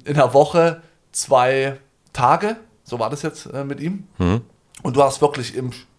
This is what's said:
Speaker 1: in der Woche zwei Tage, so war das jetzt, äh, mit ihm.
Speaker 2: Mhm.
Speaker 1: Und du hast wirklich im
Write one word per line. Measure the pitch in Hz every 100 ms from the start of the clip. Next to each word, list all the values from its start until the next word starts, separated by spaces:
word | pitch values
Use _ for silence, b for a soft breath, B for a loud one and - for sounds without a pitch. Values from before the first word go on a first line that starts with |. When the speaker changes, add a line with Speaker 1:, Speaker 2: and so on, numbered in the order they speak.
| -
Speaker 1:
in |
der | 147 123
Woche | 139 147 170 165 160 b b _
zwei | - - 131 127 135 135 135 _ _ _
Tage, | - 123 165 208 226 - _
so | - 120
war | 110
das | 147
jetzt, | 160 156 -
äh, | 135
mit | 139 143
ihm. | 156 196 - -
Speaker 2:
Mhm. | 90 113 117 _ _ -
Speaker 1:
Und | 147 131
du |
hast | 139 -
wirklich | - 131 117 123
im | 127 - -